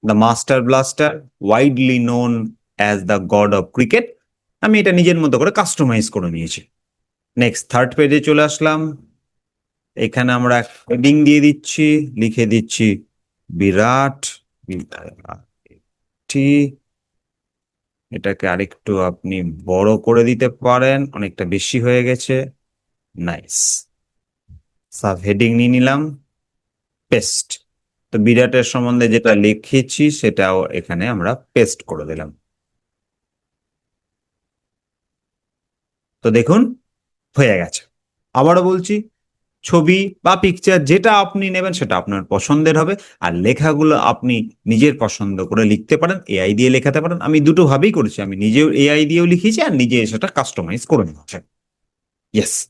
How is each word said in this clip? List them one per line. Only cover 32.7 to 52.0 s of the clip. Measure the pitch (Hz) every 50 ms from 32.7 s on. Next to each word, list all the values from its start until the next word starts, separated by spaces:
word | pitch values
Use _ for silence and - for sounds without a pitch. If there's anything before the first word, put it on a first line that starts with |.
| _ _ _ _ _ _ _ _ _ _ _ _ _ _ _ _ _ _ _ _ _ _ _ _ _ _ _ _ _ _ _ _ _ _ _ _ _ _ _ _ _ _ _ _ _ _ _ _ _ _ _ _ _ _ _ _ _ _ _ _ _ _ _ _ _ _ _ _ _ _
তো | _ 120 110 120
দেখুন | 117 - 165 214 262 269 - _ _ _ _ _ _ _ _ _ _ _ _ -
হয়ে | 143 120 101 90
গেছে। | 85 82 - - _ _ _ _ _ _ _ _ _ _ _ 127
আবারও | 135 160 170 180 180 185
বলছি, | 185 185 180 185 208 208 214 220 _ _ _ _ _ _ _ _ _ _ _ -
ছবি | - 170 156 156 180 190 196 196 190 _ _
বা | 170 185 190 -
পিকচার | 196 180 180 - 196 190 180 147 135
যেটা | 160 196 185 226 214 202 196
আপনি | 190 190 202 196 190 185
নেবেন | 185 185 190 175 180
সেটা | - 101 95 90
আপনার | 87 - 101 98 92 - 107
পছন্দের | 98 - - 143 151 156 160 156 156
হবে। | 156 165 196 202 - - _ _ -
আর | 87 85 87 -
লেখাগুলো | 110 127 123 147 160 156 143 156 156 151 - - 101
আপনি | 117 - - 127 123 113 107 110 - _ _ 98
নিজের | 113 110 135 147 143 - 117
পছন্দ | 104 - - 104 101 98 95 92 90
করে | 107 107 110 107
লিখতে | 107 101 107 - 156 156
পারেন, | 165 170 190 185 180 - 104
এআই | 95 92 92 104 104
দিয়ে | 123 127 127
লেখাতে | 131 127 143 135 156 151
পারেন। | 170 175 170 - 139
আমি | 156 156 147 147
দুটো | 160 160 180 143
ভাবেই | 135 135 147 214 - 170
করেছি, | 127 107 - - 101
আমি | 98 98 95 101
নিজেও | 107 110 135 151 156 - 131 139
এআই | 143 147 151 156 147
দিয়েও | 160 170 170 175 180
লিখেছি | 175 180 214 220 220 330 311
আর | 185 135
নিজে | 123 120 120 123 113 107
সেটা | 110 107 - - - -
কাস্টমাইজ | 139 - - - 87 82 92 123 - -
করে | 165 135 101 85
নিচ্ছি। | 76 76 _ - - 90 - _ _ _ _ _ _ _ _ _ _ _